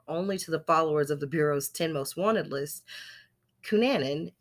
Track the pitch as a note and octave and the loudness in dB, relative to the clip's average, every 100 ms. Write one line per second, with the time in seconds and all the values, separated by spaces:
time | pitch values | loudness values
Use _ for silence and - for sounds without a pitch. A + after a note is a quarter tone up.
0 | - E3 G3 F#3+ F3 D#3 D#3 D#3+ D#3+ D3+ | -4 -4 -2 -4 -2 -4 2 2 4 2
1 | C#3+ D3 C#3+ D#3+ D3+ C#3+ - - E3 D3+ | 2 0 -2 2 2 2 -2 -2 -2 -2
2 | C#3 E3+ G3+ A3 D3 C#3 D3 - - - | -4 -2 0 0 -2 -4 -6 -8 -14 -18
3 | - - - _ _ _ - G#3+ B3 A#3 | -16 -20 -20 _ _ _ 0 2 4 2
4 | C3 D3 F3 - | 0 -2 -4 -2